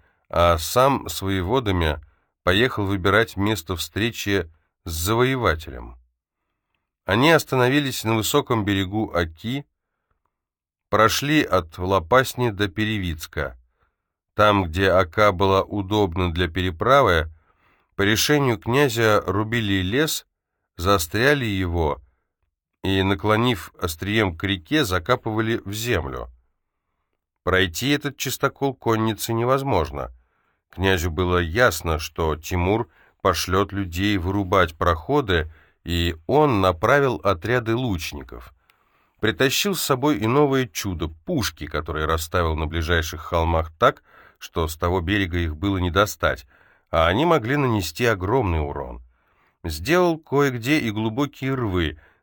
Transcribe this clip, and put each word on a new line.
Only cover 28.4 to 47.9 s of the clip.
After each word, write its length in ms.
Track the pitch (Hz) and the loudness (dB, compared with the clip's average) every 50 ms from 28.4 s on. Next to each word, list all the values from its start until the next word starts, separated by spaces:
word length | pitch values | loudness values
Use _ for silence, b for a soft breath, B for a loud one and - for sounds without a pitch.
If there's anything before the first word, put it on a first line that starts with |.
| - 135 - - 139 139 127 | -4 -4 -2 -2 -4 -4 -4
коннице 600 | - - 117 113 110 110 113 107 - - - 113 | -2 -2 0 0 2 2 0 -2 -2 -4 -4 -2
невозможно. 800 | 113 117 123 131 135 135 139 117 90 76 71 69 71 64 58 - _ _ _ _ _ _ _ _ _ _ _ | -2 0 0 0 0 0 0 0 0 0 -2 -4 -8 -10 -10 -12 _ _ _ _ _ _ _ _ _ _ _
Князю 420 | - - 92 98 95 87 82 90 | -6 0 2 2 2 2 0 -2
было 260 | 80 82 92 90 90 | -2 -2 0 2 2
ясно, 600 | 90 87 82 82 117 127 120 - - - 85 80 76 | 0 0 0 0 2 2 2 2 0 -4 -4 -4 -4
что 360 | 78 - - - 85 78 76 | -4 -8 -6 -4 -2 -2 -2
Тимур 540 | 76 - - 92 90 87 92 104 110 117 b b b b b b b | -4 -6 -4 -2 0 0 2 0 0 -2 b b b b b b b
пошлёт 500 | - 98 87 80 - 92 90 95 101 95 | 0 0 0 0 -2 0 0 0 0 0
людей 460 | 104 101 98 87 82 87 98 104 104 | -2 -6 -6 -6 -4 -2 0 0 0
вырубать 600 | 95 82 92 98 101 101 90 101 98 90 80 - | 0 -2 -2 -2 -2 -2 2 2 2 2 2 0
проходы, 760 | - 87 85 82 82 - - 139 147 135 98 92 82 76 78 b b b b b b b | -2 0 0 0 0 -2 -2 -2 -2 0 2 0 0 0 -2 b b b b b b b
и 320 | 82 85 85 82 85 82 - _ | -4 -2 0 0 -2 -2 -4 _
он 340 | - 117 151 151 147 120 98 | 0 2 4 4 4 4 4
направил 560 | 95 92 90 85 - 107 135 143 139 131 117 - - | 4 2 2 2 2 4 4 4 4 2 0 0 0
отряды 520 | 98 95 82 - 107 120 127 113 110 113 | -2 -2 -2 -2 -2 -2 -2 0 -2 -2
лучников. 800 | 120 131 120 95 85 - - - 71 67 - - 58 - - _ _ _ _ _ _ _ _ _ _ _ _ _ - | -2 -2 -2 -4 -4 -6 -8 -10 -12 -14 -14 -16 -18 -18 -20 _ _ _ _ _ _ _ _ _ _ _ _ _ -4
Притащил 560 | - 110 - - 131 135 127 - - 208 190 | -4 -2 0 0 0 0 0 0 -2 -2 -2
с 60 | 151 | -4
собой 360 | - - 143 123 131 151 151 | -2 -2 -2 0 0 0 0
и 100 | 101 107 | 0 0
новое 400 | 110 123 143 151 139 135 131 127 | 2 4 4 4 4 2 0 -2
чудо — 400 | - - - - 101 92 80 82 | -2 -6 -8 -6 -6 -4 -4 -4
пушки, 600 | 78 - - - - 180 143 104 - - - 76 | -6 -8 -10 -8 -6 -4 -2 -2 -4 -6 -8 -12
которые 380 | 71 76 76 76 - 76 78 78 | -6 -6 -6 -4 -4 -4 -4 0
расставил 500 | 76 80 80 80 - - 90 87 80 78 | 0 0 -2 -2 -2 0 0 0 0 0
на 120 | 78 80 | -2 -4
ближайших 540 | 76 78 85 80 78 87 82 78 80 - - | -4 -2 -4 0 0 0 0 0 -2 -8 -12
холмах 500 | - - 87 85 82 82 85 80 80 - - | -8 -4 -2 0 0 2 0 0 -2 -4 -4
так, 260 | - 117 131 - - b b b b b b b | 0 0 0 0 0 b b b b b b b
что 300 | b - - - 90 82 | b -16 -8 -4 -2 -2
с 80 | 80 80 | -2 -4
того 240 | - 92 87 90 92 | -4 -2 0 0 0
берега 380 | 85 85 104 104 98 87 85 | 0 0 0 0 0 0 -2
их 180 | 87 85 80 76 | -2 -2 -2 -4
было 220 | 76 90 101 98 | -4 -4 -2 -2
не 140 | 92 90 90 | 0 -2 0
достать, 540 | 80 98 104 104 - - - 76 65 - - b b b b b b b b b | 2 2 0 0 0 -2 -2 -2 -2 -2 -10 b b b b b b b b b
а 160 | - 82 80 | 0 2 4
они 180 | 85 92 110 156 | 4 4 2 2
могли 300 | 175 165 147 107 113 139 | 4 2 2 2 0 0
нанести 500 | 147 139 127 113 104 90 - | 0 2 2 2 0 -2 -4